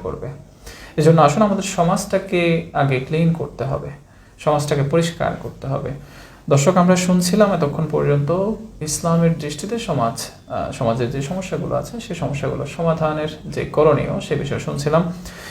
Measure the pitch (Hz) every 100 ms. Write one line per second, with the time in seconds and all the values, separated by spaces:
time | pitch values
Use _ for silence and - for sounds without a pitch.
0 | 85 76 135 139 - - - - - -
1 | 160 165 156 220 208 190 - - 170 208
2 | - 190 - 180 170 165 - 147 139 127
3 | 135 160 165 165 - - 135 - 143 -
4 | - - - - 156 147 143 143 139 165
5 | 165 - - - - - 135 135 - 139
6 | - - - - - 139 190 180 180 180
7 | - 180 - 214 202 175 143 160 151 151
8 | 143 143 143 180 202 214 - - 156 -
9 | 170 165 165 143 147 - 202 233 190 135
10 | 117 - - - - 113 - - 117 120
11 | 120 139 139 185 185 160 120 120 - 233
12 | - 170 135 139 139 123 - - 165 160
13 | 156 151 156 - - - - - 156 139
14 | - - - 139 139 104 - 143 151 160
15 | 180 - - - -